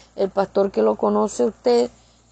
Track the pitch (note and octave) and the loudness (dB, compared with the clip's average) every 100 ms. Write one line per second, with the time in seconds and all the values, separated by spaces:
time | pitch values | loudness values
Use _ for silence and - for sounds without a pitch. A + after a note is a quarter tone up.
0 | - - G3 G3 F#3+ - G3 G#3+ A3 G#3+ | -12 -4 -2 -2 -2 0 0 0 0 0
1 | G#3 G#3 G#3+ - A#3+ - - A#3+ A#3+ - | 0 0 -2 -2 -4 -2 0 2 0 -6
2 | _ _ _ | _ _ _